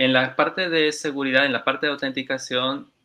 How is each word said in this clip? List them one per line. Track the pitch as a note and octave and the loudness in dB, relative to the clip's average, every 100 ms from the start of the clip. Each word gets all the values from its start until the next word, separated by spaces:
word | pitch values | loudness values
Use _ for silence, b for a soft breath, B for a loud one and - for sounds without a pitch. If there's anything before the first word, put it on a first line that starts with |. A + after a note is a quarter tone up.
en | C3 | 4
la | B2+ C3 - | 4 2 0
parte | D#3 F3+ F#3 | 0 0 0
de | E3 D3+ | 2 2
seguridad, | D3 D#3 C#3 C3+ C3 | 0 -4 -2 2 4
en | C#3 | 4
la | A#2 | 2
parte | - C3+ D3+ | 0 0 -2
de | |
autenticación | C#3+ C3+ C3 B2+ C3 - B2 C3 C#3+ - _ | -2 -4 -6 -6 -6 -2 -2 -2 -4 -10 _